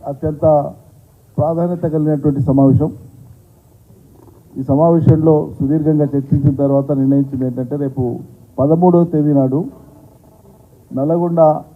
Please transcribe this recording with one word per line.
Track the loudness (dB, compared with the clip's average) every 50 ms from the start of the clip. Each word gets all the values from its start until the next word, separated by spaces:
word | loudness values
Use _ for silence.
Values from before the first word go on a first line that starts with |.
| -10 -12
అత్యంత | -12 -6 -6 -6 -6 0 2 2 2 2 0 -2 -10 -14 -20 -20 _ _ _ _ _ _ _ _ _
ప్రాధాన్యత | -4 -2 -2 -2 -2 -2 -4 -4 -4 -4 -4 -2
కలిగినటువంటి | -2 0 0 -2 0 0 -2 -2 0 -2 0
సమావేశం. | 2 4 4 4 4 4 2 -2 -6 -10 -20 -20 _ -20 -20 -20 -20 _ _ _ _ _ _ _ _ _ _ _ -20 _ _ _ _ -20 -20 -20 -20 -20 _ _ -12 -12
ఈ | -4 -2
సమావేశంలో | 0 2 2 2 2 4 4 4 4 4 4 2 2 2 0 -4 -6 -6
సుదీర్ఘంగా | -4 -2 -2 0 0 0 0 0 0 0 -2
చర్చించిన | -4 -4 -2 -2 0 0 0 0 0 0
తర్వాత | 0 0 0 0 -2 -2 -2 0
నిర్ణయించింది | 2 2 0 0 -2 -4 -6 -6 -6
ఏంటంటే, | -4 -6 -8 -6 -6 -6 -6
రేపు | -6 -4 -4 -6 -6 -6 -8 -12 -16 -20 -20 -20 _ _ -4
పదమూడవ | 0 2 2 4 4 4 4 4 2 2 0
తేదీ | -2 0 2 2 2
నాడు | 0 0 0 -2 -4 -6 -10 -18 -20 -20 -20 -20 -20 -20 -20 _ _ -20 _ _ _ -20 -20 _ _ _ _ _ _ _ -6 -4
నల్లగొండ | -2 -2 -2 -2 -2 -2 2 2 4 2 2 0 -6 -14 -20